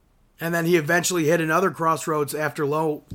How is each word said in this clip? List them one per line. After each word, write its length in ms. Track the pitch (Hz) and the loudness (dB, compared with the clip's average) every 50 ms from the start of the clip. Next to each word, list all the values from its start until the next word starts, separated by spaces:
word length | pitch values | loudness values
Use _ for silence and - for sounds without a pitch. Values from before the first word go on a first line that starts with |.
| _ _ _ _ _ _ _ _ | _ _ _ _ _ _ _ _
And 120 | 165 170 175 | -6 -4 -2
then 120 | 170 165 | 0 2
he 100 | 165 180 | 2 2
eventually 480 | 175 147 143 170 175 170 - 180 175 156 | 2 2 2 0 0 0 0 -2 0 2
hit 160 | 143 170 170 | 2 2 2
another 300 | 160 156 160 175 196 185 | 2 2 2 2 2 0
Crossroads 640 | 139 - 165 160 160 147 - 170 156 151 147 135 147 | -2 0 0 0 0 0 -2 -2 -2 -2 -2 -2 -2
after 320 | 147 151 147 139 - 147 | -4 -4 -4 -2 -2 -2
low, 380 | 139 147 156 160 156 151 139 - _ - | -2 0 0 0 -2 -2 -4 -8 _ -4